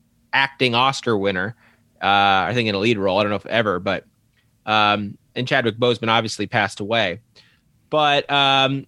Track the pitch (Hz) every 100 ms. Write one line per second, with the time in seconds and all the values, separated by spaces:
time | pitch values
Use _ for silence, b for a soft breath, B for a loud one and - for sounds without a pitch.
0 | _ _ _ 131 135 - 127 117 135 131
1 | 127 104 98 92 101 b b b _ -
2 | 95 101 101 95 87 120 110 98 113 107
3 | 98 98 104 101 - 110 107 87 98 90
4 | - _ _ _ _ _ 107 107 104 104
5 | 101 - _ 120 127 139 117 110 123 113
6 | 113 113 110 - 101 120 101 - 101 117
7 | 98 107 - b b b _ _ _ 151
8 | 147 143 - 143 139 135 135 139